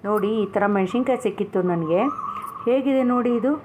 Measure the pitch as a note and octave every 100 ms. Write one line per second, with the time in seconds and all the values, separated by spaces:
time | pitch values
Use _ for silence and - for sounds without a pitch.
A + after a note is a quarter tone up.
0 | G3+ G#3 G3 A3 G3 G3+ G3+ G3+ F#3 A#3+
1 | B3+ B3 A3+ F#3+ G#3 F#3+ F3+ E3+ D#3+ F3
2 | C4 - - - - - A#3 B3+ C4 C4
3 | B3 B3 A#3+ A#3+ B3 D4